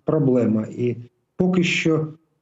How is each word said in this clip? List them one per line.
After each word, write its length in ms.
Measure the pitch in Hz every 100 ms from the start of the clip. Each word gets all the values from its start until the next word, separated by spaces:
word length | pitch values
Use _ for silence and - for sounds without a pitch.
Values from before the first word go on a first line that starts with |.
проблема. 600 | - 156 131 123 110 110 110
І 260 | - 123 117 120 _ _ -
поки 280 | 185 180
що 420 | 165 - 165 156 156 - _ _